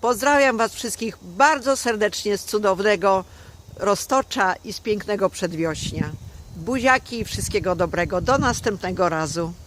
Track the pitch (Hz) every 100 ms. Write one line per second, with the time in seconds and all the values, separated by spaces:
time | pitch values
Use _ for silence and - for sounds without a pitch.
0 | 233 240 262 285 277 226 226 - 233 -
1 | 226 - 180 175 277 302 247 269 240 220
2 | 208 - 214 202 - 214 208 185 202 208
3 | 196 190 180 - - - - - 190 202
4 | - 262 262 262 190 180 - 196 - 208
5 | 190 202 190 - 180 160 165 156 - 160
6 | 151 156 - - - - 165 262 247 262
7 | 254 240 214 - - 208 185 175 175 170
8 | 175 180 175 269 285 233 - 196 185 185
9 | 180 160 156 156 165 175